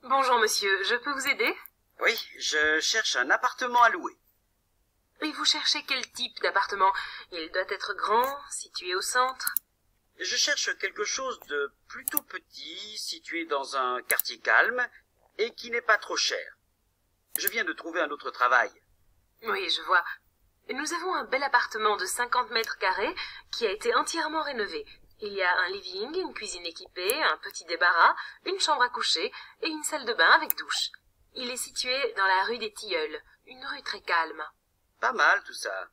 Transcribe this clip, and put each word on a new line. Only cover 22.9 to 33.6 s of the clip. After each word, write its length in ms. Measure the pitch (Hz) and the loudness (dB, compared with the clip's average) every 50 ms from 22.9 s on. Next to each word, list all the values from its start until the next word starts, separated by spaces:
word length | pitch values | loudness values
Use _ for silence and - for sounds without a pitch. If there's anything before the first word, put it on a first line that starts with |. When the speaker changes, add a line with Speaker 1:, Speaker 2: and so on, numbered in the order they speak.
| 185 185 208 277 - - - - - - - _ - | 2 2 0 -2 -2 -4 -10 -12 -12 -16 -16 _ -6
Speaker 1:
qui 140 | - 160 | -2 -2
a 40 | 185 | -2
été 240 | 190 214 - 240 226 | -2 0 0 2 2
entièrement 480 | 254 302 - - 330 311 311 311 320 302 | 2 2 0 -2 -2 -2 -2 -2 -2 -2
rénové. 440 | 285 277 233 208 190 165 151 147 - - - - _ _ _ | -2 -2 -4 -4 -4 -4 -8 -10 -10 -20 -20 -20 _ _ _
Il 120 | 214 208 202 | -10 -8 -4
y 100 | 196 185 | 0 0
a 160 | 180 180 180 180 | 2 2 2 0
un 60 | 175 | -2
living, 440 | 190 202 190 185 180 190 214 262 311 | -2 -8 -10 -10 -8 -6 -6 -4 -4
une 180 | 370 370 294 233 | -4 -4 -4 -6
cuisine 320 | - 214 202 - 180 170 | -10 -10 -10 -10 -8 -10
équipée, 480 | 170 165 - 185 - _ - 180 196 247 | -10 -12 -12 -18 -14 _ -4 0 0 0
un 260 | 302 311 208 156 - | 2 2 0 -2 -2
petit 260 | - 196 - - - | -6 -14 -14 -14 -10
débarras, 500 | 165 170 - - 175 - 170 175 262 330 - - - - - _ | -8 -2 2 2 2 6 6 6 6 4 2 -6 -14 -14 -10 _
une 140 | - 381 392 | -6 -2 0
chambre 220 | - 320 302 262 247 | 0 0 4 2 2
à 60 | 247 | 0
coucher 440 | - 233 220 - - - 180 247 - - - - - _ - | 0 -4 -2 0 0 0 -2 -4 -6 -8 -18 -20 -12 _ -6
et 40 | |
une 160 | 330 311 302 302 | -6 -6 -4 -6
salle 220 | - 311 294 262 | -4 -4 -4 -2
de 80 | 220 233 | -4 2
bain 180 | - 165 180 | 4 6 8
avec 260 | 254 320 311 - - | 8 6 6 2 -6
douche. 360 | - - - - - - - - _ _ _ _ _ _ _ _ | -6 -4 -6 -4 -4 -4 -6 -8 _ _ _ _ _ _ _ _
Il 160 | - 254 240 | -10 -8 -8
est 60 | 254 | -6
situé 580 | 240 - - - - - 254 254 269 277 453 - | -8 -8 -8 -6 -4 -2 0 0 0 0 -2 0
dans 80 | - 196 | 2 4
la 200 | 190 190 190 196 | 4 6 4 4
rue 140 | 214 233 240 | 2 0 -2
des 140 | 220 214 _ | -4 -8 _
Tilleuls, 480 | - 220 208 180 160 156 151 151 151 - - - _ _ | -10 -8 -4 -2 -2 -2 -2 -6 -10 -14 -16 -20 _ _
une 200 | - 262 - | -20 -20 -14